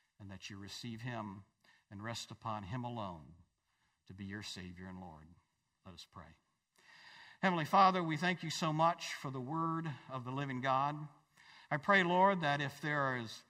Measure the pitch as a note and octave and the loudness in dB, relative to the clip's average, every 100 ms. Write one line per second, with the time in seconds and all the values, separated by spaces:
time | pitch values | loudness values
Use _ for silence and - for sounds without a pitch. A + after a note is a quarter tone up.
0 | _ _ G2 F#2 - G2 G2+ - B2 A2+ | _ _ -16 -14 -12 -12 -12 -10 -10 -8
1 | B2+ A#2 G#2 G2 F#2+ _ _ _ _ G2+ | -6 -6 -8 -10 -16 _ _ _ _ -10
2 | A2 A#2 - G#2+ A2+ G#2+ F#2 B2+ B2 A#2 | -8 -8 -10 -10 -8 -8 -6 -6 -6 -6
3 | G2 E2 C2+ E2 _ _ _ _ _ _ | -8 -10 -16 -20 _ _ _ _ _ _
4 | _ F#2+ G2 G#2 G2+ G2 F2+ F2+ F#2 F#2 | _ -12 -10 -8 -10 -10 -12 -12 -12 -12
5 | F2+ D#2 D#2 F2 _ _ _ _ G2 E2+ | -14 -16 -20 -20 _ _ _ _ -20 -20
6 | - G2 D#2 D#2+ _ _ _ _ - - | -18 -18 -20 -20 _ _ _ _ -20 -20
7 | - - - - F#3+ F3 D3+ G3 F#3+ F#3 | -20 -20 -20 0 2 2 4 8 8 6
8 | E3 D3+ F3+ F3+ D#3+ - E3 D#3 E3 F3 | 0 2 0 0 -4 0 0 4 4 2
9 | - - C#3+ C3 B2 D#3+ E3 E3 D#3+ B2 | -6 -8 -6 -6 -4 -2 0 0 -4 -8
10 | - C3 B2 C3+ C#3 B2+ C3+ C3 C#3+ D3+ | -8 -8 -4 -4 -2 -2 2 2 2 -2
11 | D3+ - _ _ - - - D3 - G3 | -10 -16 _ _ -20 -20 -6 -2 6 6
12 | E3+ F3+ G3 F#3+ D3+ C#3+ C#3 - D#3 D3 | 6 6 6 6 2 2 0 -4 -2 2
13 | C3+ B2 A2+ - - | 2 0 -4 -10 -20